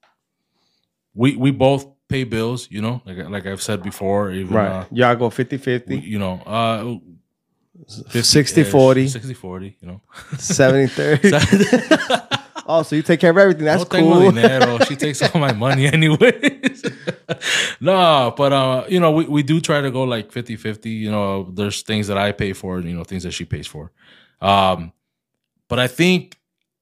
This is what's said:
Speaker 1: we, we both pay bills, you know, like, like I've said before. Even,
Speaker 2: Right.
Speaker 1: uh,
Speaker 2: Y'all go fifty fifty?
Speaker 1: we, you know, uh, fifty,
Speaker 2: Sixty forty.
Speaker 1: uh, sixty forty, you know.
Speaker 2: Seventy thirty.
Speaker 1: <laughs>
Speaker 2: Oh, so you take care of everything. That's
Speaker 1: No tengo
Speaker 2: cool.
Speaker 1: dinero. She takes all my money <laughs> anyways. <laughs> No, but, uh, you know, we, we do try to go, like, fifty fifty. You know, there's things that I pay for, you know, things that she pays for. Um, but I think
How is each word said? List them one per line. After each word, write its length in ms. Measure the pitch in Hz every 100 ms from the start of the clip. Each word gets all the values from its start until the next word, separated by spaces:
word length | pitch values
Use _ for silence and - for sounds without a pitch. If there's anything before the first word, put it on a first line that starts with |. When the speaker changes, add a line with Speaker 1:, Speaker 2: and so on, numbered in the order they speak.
| _ _ _ _ _ _ _ _ _ _ _
Speaker 1:
we, 220 | 98 131 120
we 140 | 135
both 360 | 123 131 139 - _ -
pay 160 | 135
bills, 440 | 120 113 113 123 -
you 100 | 104
know, 220 | 110 123
like, 240 | 95 92 85
like 180 | 101 95
I've 160 | 98
said 200 | - 104
before. 480 | 95 - 98 101 101
Even, 220 | 92 92
Speaker 2:
Right. 140 | 107 98
Speaker 1:
uh, 160 | 95 92
Speaker 2:
Y'all 240 | 117 123 120
go 140 | 120
fifty 260 | - 123 135
fifty? 380 | 131 123 - 135
Speaker 1:
we, 60 |
you 160 | 82 104
know, 220 | 95 92 -
uh, 520 | 110 113 110 117 113 90 82 _ _ _ _ _ _ - 110 -
fifty, 140 | 120
Speaker 2:
Sixty 420 | 113 151 131 -
forty. 400 | 143 139 131 131 131
Speaker 1:
uh, 20 |
sixty 260 | 123 127
forty, 420 | 120 92 92 95 -
you 80 | 87
know. 120 | 92 _ - - 135
Speaker 2:
Seventy 480 | - 156 131 135 131
thirty. 440 | - 147 151 202
Speaker 1:
<laughs> 960 | 147 - 196 202 254 - 311 - 240 - 269 - - -
Speaker 2:
Oh, 140 | 165
so 140 | 156 151
you 60 |
take 180 | 147 165
care 100 | 175
of 80 | 175
everything. 260 | 196 156
That's 200 | 151 175
Speaker 1:
No 40 | 175
tengo 240 | 180 160 180
Speaker 2:
cool. 100 | 190
Speaker 1:
dinero. 480 | 117 - 131 - 120
She 160 | - 139
takes 260 | 151 131
all 180 | 233 175
my 120 | 143
money 340 | 107 127 135 139
<laughs> 60 |
anyways. 880 | 160 160 151 240 226 294 285 262 - -
<laughs> 880 | - - - - - - - - -
No, 540 | 151 185 175 147 120 117
but, 160 | 139
uh, 320 | 139 131 127 -
you 100 | 185
know, 140 | 165
we, 120 | 156 160
we 160 | 147
do 160 | 139 160
try 200 | 160 147
to 120 | 139
go, 100 | 127
like, 300 | 127 117 104
fifty 240 | 123 - 110
fifty. 340 | 110 107 110
You 220 | 110 107
know, 320 | 107 98 98 92
there's 300 | 92 101 98
things 260 | - 107 101
that 100 | 98
I 140 | 101
pay 220 | - 104
for, 260 | 92 95 90
you 160 | 85 87
know, 80 |
things 180 | 80 95
that 80 | 87
she 140 | -
pays 240 | 82 78 80
for. 240 | 76 82 _ _ _ _ _
Um, 520 | 95 98 95 87 85 - _ _ _ _ _ _ -
but 100 | 120
I 80 | 127
think 540 | - 175 185 180 _ _ _ _ _